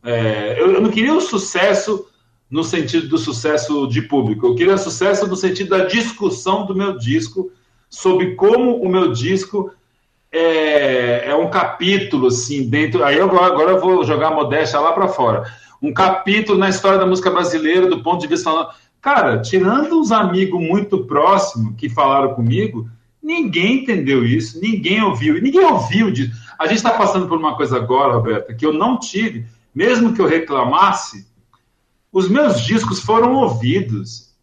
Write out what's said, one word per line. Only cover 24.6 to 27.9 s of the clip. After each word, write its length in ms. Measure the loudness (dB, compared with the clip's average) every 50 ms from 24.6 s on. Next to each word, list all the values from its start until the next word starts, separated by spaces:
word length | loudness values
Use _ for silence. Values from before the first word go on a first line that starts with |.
ninguém 400 | -4 -2 -2 -2 -2 -2 0 0 0
ouviu, 380 | 0 0 0 0 0 0 2
ninguém 240 | 0 2 4 4 4
ouviu 440 | 4 4 2 -2 -2 0 0 0 0
disso. 200 | 0 -2 -4 -6 -6 -12 -18 -20 -8
A 100 | -6 -2
gente 140 | -2 -2 0
tá 100 | 0 0
passando 360 | 0 2 0 0 0 -2 -2
por 100 | -2 -4
uma 180 | -2 -2 -2 -2
coisa 220 | -2 -4 -2 -2
agora, 360 | -4 -2 0